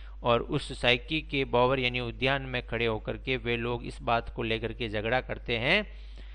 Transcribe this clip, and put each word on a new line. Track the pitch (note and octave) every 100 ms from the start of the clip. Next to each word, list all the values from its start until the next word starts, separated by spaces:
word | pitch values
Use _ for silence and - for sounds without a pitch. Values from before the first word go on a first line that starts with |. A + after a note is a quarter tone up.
| - -
और | B2+ A#2
उस | - D3 - B2+
साइकी | B2 B2+ - D#3
के | B2+ C#3+
बॉवर | B2+ A#2+ B2+ C3+
यानी | B2 B2
उद्यान | A#2+ A2+ B2+ C#3
में | C3 B2 -
खड़े | A#2 A#2
होकर | G#2+ - A2
के | - C3
वे | A2 A#2+
लोग | A#2 A#2+
इस | C#3 -
बात | C3 A#2 A#2
को | -
लेकर | A#2 A2+ A2+
के | A2+ A#2
झगड़ा | G#2+ A2 B2+
करते | - B2 - A#2
हैं | B2+ G3+ G3+ - - - -